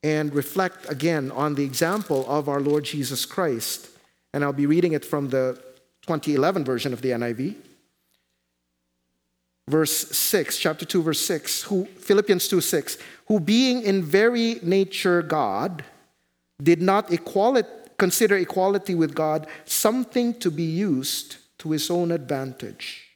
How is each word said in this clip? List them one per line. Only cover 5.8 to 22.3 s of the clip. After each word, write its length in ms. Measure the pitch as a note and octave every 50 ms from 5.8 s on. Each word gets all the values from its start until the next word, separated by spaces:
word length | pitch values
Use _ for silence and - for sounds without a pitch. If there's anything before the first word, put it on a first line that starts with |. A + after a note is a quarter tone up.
| _ _ _ _ _
twenty 320 | - E3+ D3+ - D3+ D3
eleven 300 | C3+ C3+ E3 G3 F#3+ D3
version 280 | B2+ C3 A#2+ G#2+ C#3+ B2+
of 100 | A2+ B2
the 100 | C3 B2
N 100 | A#2 A#2+
I 100 | A#2+ A#2
V. 240 | A2 C3 E3 G#3+ - - - _ _ _ _ _ _ _ _ _ _ _ _ _ _ _ _ _ _ _ _ _ _ _ _ _ _ _ _ _ _ _ _ _ _ _ _ _ _ _ -
Verse 400 | C3+ D#3 D#3+ D3+ - - - -
six, 500 | - - - - - G3+ D3+ - - -
chapter 260 | - F3 D#3 D#3 -
two, 180 | - - F#3 E3
verse 180 | D#3+ D#3 -
six, 420 | - - F#3+ D#3 - - - - -
who, 220 | - G3+ F#3 F#3
Philippians 640 | - - - - - G3+ G3+ G#3 - G3+ F3+ - -
two 120 | - F3+
six, 380 | D#3 - - E3 - - - - - - - - _ _
"Who 100 | G#3+ G#3
being 440 | D#3+ D3+ G#3+ A#3 C4 C4 B3 B3+ A3+
in 200 | G#3 F#3+ G3 F3+
very 560 | D3+ D3 F#3+ G#3+ A#3 B3 A#3 A#3 A3+ A#3 A3+ -
nature 600 | E3+ F#3 G3 G3 F#3+ - - - F#3+ F3 F3 D#3+
God, 600 | D3 D#3 D#3 C#3 G#2+ F#2+ G2 B2+ F#3 F3+ D3+ - - - _ _ _ _ _ _ _ _ _ _ _ _ _
did 220 | C#3+ C#3+ E3+ D#3+ F3
not 260 | F#3 F#3+ G3+ G#3+ -
equali-, 540 | F3 E3 - - - G3 G3 A#3 C4+ B3 G#3+ - - - - - _
consider 400 | _ G3+ F3+ - - A#3 G#3+ G3+
equality 600 | G3 F3+ - - F#3+ F#3 F#3+ G3 G3+ F#3+ - F#3
with 180 | E3+ D#3+ D#3 C#3+
God 320 | - D#3 D#3 D#3 D#3+ D3+ - - - -
something 720 | - - - - G#3+ A3 B3+ B3 B3 - B3 A#3+ A#3+ A#3 A#3
to 100 | - F#3
be 140 | D#3 D3 E3+
used 720 | D#3+ D#3+ E3 G#3 G#3 D3+ B2+ C3 C3+ - - - - - - _ _ _ _
to 120 | - D#3+
his 200 | D#3 D#3 D3 -
own 200 | F3 F3 F3 E3+
advantage. 1000 | E3+ E3+ C#3 B2+